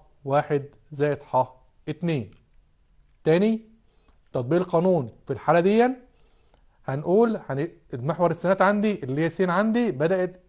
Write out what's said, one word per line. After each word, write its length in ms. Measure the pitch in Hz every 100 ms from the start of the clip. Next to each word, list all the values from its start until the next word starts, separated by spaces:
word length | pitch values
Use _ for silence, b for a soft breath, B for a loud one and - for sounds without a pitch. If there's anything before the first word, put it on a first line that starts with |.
| _ _ 139
واحد 500 | 143 143 147 135 - _
زائد 300 | 147 147 139
ح 340 | - 127 127 - _ _ -
اتنين. 420 | 151 175 151 98 - _ _ _ _ _ _ _ _
تاني، 460 | - 165 214 220 - _ _ _ _ _ _
تطبيق 280 | 135 120 170
القانون 500 | 175 - 185 175 117 - -
في 80 |
الحالة 260 | 127 - 170
دي 300 | 180 220 247 262 - _ _ _ _ _ _ _ -
هنقول 540 | 135 156 196 233 208 -
هن-، 180 | 135 165 - _
المحور 380 | 127 127 156 175
السينات 300 | 165 175 190
عندي 420 | 190 208 214 202
اللي 180 | 127 139
هي 80 | 165
س 120 | -
عندي 500 | 185 175 220 226 233
بدأت 520 | 135 160 190 180 -